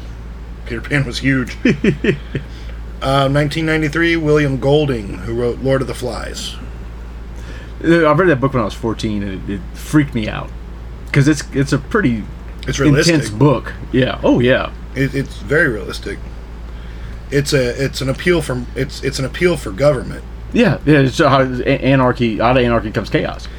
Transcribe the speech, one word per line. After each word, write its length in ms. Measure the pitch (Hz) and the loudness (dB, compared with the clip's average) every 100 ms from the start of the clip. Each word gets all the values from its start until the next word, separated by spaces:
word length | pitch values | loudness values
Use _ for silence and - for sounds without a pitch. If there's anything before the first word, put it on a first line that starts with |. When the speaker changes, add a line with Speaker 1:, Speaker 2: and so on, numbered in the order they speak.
| - - - - - - - | -12 -12 -12 -12 -12 -12 -8
Speaker 1:
Peter 140 | 117 | -8
Pan 240 | - 143 | -2 0
was 140 | 120 - | 0 0
huge. 380 | 135 131 120 - | 0 2 0 0
Speaker 2:
<laughs> 40 | 254 - 208 165 226 143 - - - - - - - - | 0 2 2 2 0 -2 -4 -8 -8 -12 -12 -10 -12 -6
Speaker 1:
Uh, 280 | 131 139 135 | 0 2 4
nineteen 360 | 143 147 160 | 2 0 0
ninety-three, 520 | 160 156 156 160 165 165 | 0 0 0 2 2 2
William 420 | 151 151 143 131 | 4 4 2 2
Golding, 600 | 135 147 143 117 98 92 | 4 4 4 -2 -4 -8
who 140 | 113 | -6
wrote 280 | 117 120 113 | -2 -2 0
Lord 220 | 131 135 | 0 0
of 40 | 117 | 0
the 80 | |
Flies. 600 | 110 123 101 64 - - - - - - - - - - - - - - - | -4 -6 -6 -8 -8 -10 -10 -12 -12 -12 -12 -14 -12 -12 -12 -12 -12 -12 -4
Speaker 2:
Uh, 180 | 165 170 | 4 4
I 100 | 151 | 6
read 160 | 147 185 | 6 4
that 120 | 131 | 4
book 140 | 135 | 2
when 60 | 131 | 0
I 40 | |
was 100 | 98 | -2
fourteen, 480 | - 117 110 113 104 | -2 -4 -2 -2 -2
and 260 | 101 92 92 | -4 -6 -6
it, 60 | |
it 60 | 101 - | -6 -8
freaked 440 | - - 151 143 120 | -12 2 2 4 0
me 120 | 104 | -2
out. 220 | 101 - - - - - - - | -4 -8 -10 -12 -12 -12 -12 0
'Cause 160 | 147 143 | 4 4
it's, 160 | 147 - | 2 0
it's 180 | 135 135 | -2 0
a 60 | 139 | 0
pretty 460 | - 214 156 113 - - - - - | 0 2 2 0 -4 -12 -12 -10 -6
Speaker 1:
It's 140 | 135 | 2
realistic. 340 | 143 143 165 | 4 6 6
Speaker 2:
intense 160 | 160 107 | 4 2
book. 420 | 104 143 113 - - - | 4 4 4 -2 -10 -2
Yeah. 260 | 127 123 - | 0 2 2
Oh, 160 | - 151 | 2 4
yeah. 320 | 123 113 - - - 127 | 4 4 0 -8 -10 -2
Speaker 1:
It, 180 | 135 | -2
it's 220 | 135 - - | -2 -4 -8
very 320 | 101 151 156 | 0 2 2
realistic. 500 | 104 87 - 101 92 - - - - - - - - - - - | 0 -6 -8 -8 -8 -10 -12 -12 -12 -12 -12 -12 -12 -10 -10 -2
It's 220 | 139 143 | -2 2
a, 320 | 143 123 120 | 2 2 0
it's 160 | 135 - | -2 -2
an 80 | 131 | -4
appeal 340 | 127 175 175 | -2 0 0
for, 240 | 147 123 120 | 0 -4 -4
it's, 300 | 123 135 - | -6 -6 -4
it's 160 | 131 131 | -4 -4
an 40 | 131 | -4
appeal 300 | - 175 160 | 0 2 2
for 140 | 110 | -4
government. 540 | 98 143 127 92 - - - - | 2 2 2 -2 -8 -10 -12 -2
Speaker 2:
Yeah, 280 | 208 214 143 | 4 4 4
yeah. 140 | 143 147 | 4 6
It's 200 | 131 139 | 4 4
how 240 | 147 135 | 4 6
a-, 220 | 131 127 - | 2 0 0
anarchy, 720 | 139 131 135 127 123 120 104 | 2 4 4 4 2 0 2
out 160 | 117 131 | 4 4
of 80 | |
anarchy 260 | 120 117 107 | 4 2 0
comes 200 | 117 95 | -4 0
chaos. 360 | 196 87 87 - | -2 -2 -6 -10